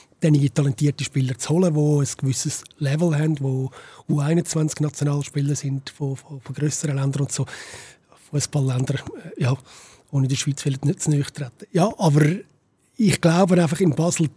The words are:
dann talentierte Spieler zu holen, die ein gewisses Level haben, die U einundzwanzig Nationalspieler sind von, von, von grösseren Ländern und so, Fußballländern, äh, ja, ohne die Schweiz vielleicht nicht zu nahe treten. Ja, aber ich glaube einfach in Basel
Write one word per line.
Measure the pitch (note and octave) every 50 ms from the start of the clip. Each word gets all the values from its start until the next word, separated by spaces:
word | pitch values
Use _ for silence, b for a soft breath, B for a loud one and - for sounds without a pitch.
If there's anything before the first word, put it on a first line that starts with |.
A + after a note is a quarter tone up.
| B B _ _
dann | - D#3+ D3+ C#3+ C#3+ C3+ -
talentierte | - C#3+ C#3 B2+ - D3 D3 C#3 - C3+
Spieler | - - C#3 C3 B2+ C3
zu | - - -
holen, | D3+ F3 F#3 F3 D3+
die | D3+
ein | D3+ D3+ D3+ C#3+ C#3 - -
gewisses | - C#3+ C3+ B2 - - D3+ - - - - _ -
Level | D3+ C3+ C#3+ D#3 F3 E3+ D#3
haben, | C#3+ D#3 D#3 D#3+
die | C#3 C3+
U | C3+ C3 C3 C3 C3 - - - - - - - - D3+ D3
einundzwanzig | C#3+ D3 E3+ F3 - - - D#3+ D#3 D3+ - -
Nationalspieler | D3+ D3 - - C#3+ D3 C#3+ C#3+ C#3+ - - D3 C#3 C#3+ D3
sind | - - C#3 C3+ C3+ C#3 -
von, | - - D3 C3+ C3+
von, | - - - D3 C3+
von | - - C3
grösseren | - D3 D3+ - - - D3+ C#3
Ländern | C3+ C3+ C#3 C3+ C3+ C#3+
und | -
so, | - - C3+ B B B B B B B B B B B _ _ _ - - -
Fußballländern, | - D3 - - - D3 C3+ C3 B2 B2+ C3 - C3+ B2+ - - - D#4 - D#3+ -
äh, | - D#3+
ja, | A#2+ C3+ - B B B B B B B B B _
ohne | - C#3 C3+
die | B2+ C3+
Schweiz | - - D3 C3+ - -
vielleicht | D3+ C3+ C3 -
nicht | C#3 - - -
zu | D#3
nahe | D3+ C#3+
treten. | C#3 - - - C#3+ B2 - - - -
Ja, | - F3+ F3 A3 - -
aber | G3+ D#3+ C#3+ D3+ D#3 D3 F3 A3 - _ _ _ _ _ _ _ _ _ _
ich | - A3+ F#3+ C#3+ -
glaube | - E3 E3 F3 G3 E3+ F#3 F3+
einfach | F3 C#3+ E3 -
in | F#3+ E3+
Basel | C3 - D#3+ F3 E3+ - E3 C#3+ -